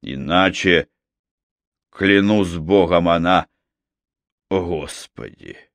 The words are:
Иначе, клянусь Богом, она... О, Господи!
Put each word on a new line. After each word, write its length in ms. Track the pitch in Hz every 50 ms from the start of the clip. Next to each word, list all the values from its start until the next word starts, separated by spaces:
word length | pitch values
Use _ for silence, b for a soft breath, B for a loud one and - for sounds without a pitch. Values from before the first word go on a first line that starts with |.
Иначе, 840 | _ - 65 67 69 71 82 90 95 95 90 - - 95 87 82 73 _ _ _ _ _ _ _ _ _ _ _ _ _ _ _ _ _ _ _ _ _
клянусь 640 | _ - 98 98 101 101 98 101 107 107 98 87 82
Богом, 540 | 85 78 80 98 101 92 82 87 85 85 87
она... 380 | 85 82 82 85 92 87 80 _ _ _ _ _ _ _ _ _ _ _ _ _ _ _ _ _ _ _ _ _
О, 120 | 95 95
Господи! 960 | 90 85 87 78 71 - - - - - _ - 58 - - _ - 50 - - - _ _